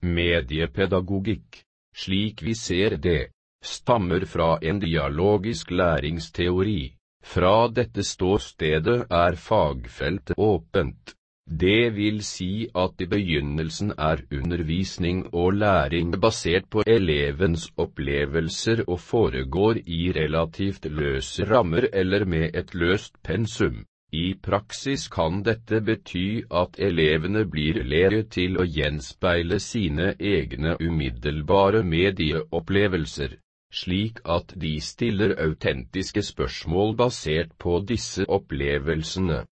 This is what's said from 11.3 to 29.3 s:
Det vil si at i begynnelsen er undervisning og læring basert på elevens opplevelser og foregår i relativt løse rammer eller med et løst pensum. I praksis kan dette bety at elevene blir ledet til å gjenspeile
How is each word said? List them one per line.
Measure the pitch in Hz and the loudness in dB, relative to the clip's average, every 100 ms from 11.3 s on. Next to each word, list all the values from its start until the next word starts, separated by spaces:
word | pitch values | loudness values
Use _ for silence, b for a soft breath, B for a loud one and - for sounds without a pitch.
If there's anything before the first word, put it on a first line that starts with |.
| _ - | _ -10
Det | 80 90 107 120 104 | 0 4 4 2 2
vil | 104 107 | -2 -2
si | 101 - 92 101 117 90 | -6 -8 -6 -4 -4 -2
at | 92 - | -2 -2
i | 90 | -2
begynnelsen | 104 95 76 71 76 80 - 101 - | -2 0 0 0 -4 -4 -4 -6 -2
er | 78 78 69 | 0 0 -2
undervisning | 71 82 85 80 80 95 - 85 90 - | -6 -2 -2 -2 -2 -4 -2 -2 -2 -2
og | 85 90 | 0 2
læring | 101 104 92 71 82 85 92 | 2 2 2 2 0 0 2
basert | 113 - - 87 - | 2 2 0 0 0
på | 107 104 | -2 4
elevens | 113 92 73 71 71 92 82 - - | 4 4 2 0 0 0 0 -4 -4
opplevelser | 85 - 71 71 71 76 82 - - 113 104 | -6 -4 -2 0 0 0 -2 -4 -2 0 0
og | 87 | -4
foregår | - 120 95 67 65 76 104 110 - | -2 2 2 0 -4 2 2 2 -2
i | 82 87 | -2 0
relativt | 85 76 78 82 - 98 95 78 | 0 0 0 -2 -2 -4 -4 -8
løse | 76 71 67 - - 92 | -2 -2 -2 -4 -4 2
rammer | 117 98 80 123 | 2 4 2 2
eller | 98 95 98 101 | 0 0 2 2
med | 82 80 - | 0 0 -2
et | 87 | -6
løst | 90 85 98 - _ | -2 2 2 -2 _
pensum. | - 90 113 - 95 57 52 _ _ | -6 -2 -2 0 -2 -2 -14 _ _
I | 78 87 | -2 -2
praksis | 95 - 98 - - - 135 - | -2 -2 -2 -2 -10 -4 -4 -4
kan | - 82 92 | -2 0 0
dette | 104 113 - 110 | 0 -2 0 0
bety | 107 110 - 90 92 113 - | 0 -2 -2 -4 -2 -2 -2
at | 85 90 - | 0 0 0
elevene | 98 85 78 78 82 104 107 | 0 4 4 4 0 0 0
blir | 78 76 80 | 0 0 0
ledet | 64 76 95 104 110 | 0 2 4 2 -2
til | - 90 92 | -2 -2 0
å | |
gjenspeile | 90 78 71 76 71 - 92 | 0 0 -2 -2 -8 -4 0